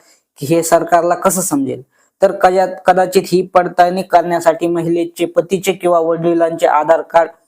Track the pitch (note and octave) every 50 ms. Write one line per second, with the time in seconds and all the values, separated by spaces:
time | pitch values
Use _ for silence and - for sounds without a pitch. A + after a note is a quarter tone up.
0 | _ _ _ _ _ _ _ _ C#3+ C3 E3 E3+ E3 - F3 E3 D#3+ - F3 E3+
1 | D#3+ F3 E3+ E3+ - F#3+ E3+ F#3 F3 - D#3 C#3 C3+ B2+ B2 B2+ C3 _ _ _
2 | _ _ _ _ F#3+ G3 G3 - - F#3 F3+ F#3+ F#3 F#3 F#3 - - - F3+ F#3
3 | F#3 F3+ F#3 G3 F3+ - F3 F3+ F3+ F#3 - F3+ F3 F3 E3+ - F3 F3+ F#3 F#3+
4 | F#3 - - E3+ E3+ F3 E3+ E3 E3+ E3+ D#3 D#3+ E3+ E3+ F3 E3+ D#3+ E3 E3+ F3
5 | E3+ E3+ - - E3+ E3+ - F3 D#3+ - G3 F3+ F#3 G3 F#3 F#3 F3+ F3 F3 E3+
6 | E3 E3 E3 E3 E3 E3+ E3+ E3 E3+ E3 E3 E3 F3 - - D3 D3+ D#3 E3 D3+
7 | D3 - - E3+ E3 D#3+ - _ _